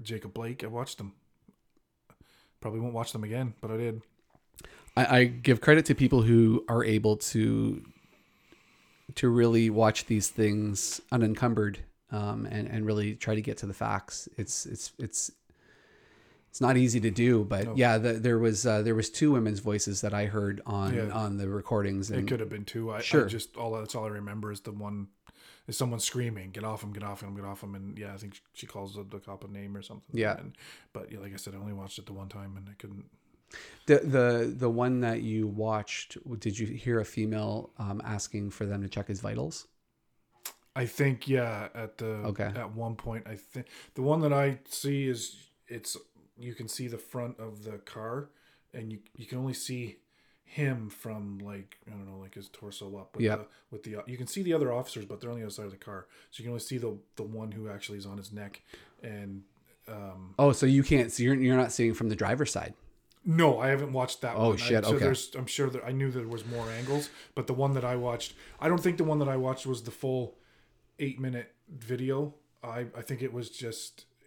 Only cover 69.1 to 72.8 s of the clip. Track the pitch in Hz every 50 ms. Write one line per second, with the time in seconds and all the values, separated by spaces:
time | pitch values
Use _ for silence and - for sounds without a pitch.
69.1 | 151 147 143 139 131 131 127 131 131 - - 131 127 110 110 117 - - - 131
70.1 | 131 127 120 101 - - _ _ _ _ _ _ _ _ _ _ _ - 147 135
71.1 | 127 120 131 127 123 120 120 - _ _ _ - 151 120 113 113 127 123 131 131
72.1 | 135 139 147 147 147 _ _ _ _ _ - 117 113 123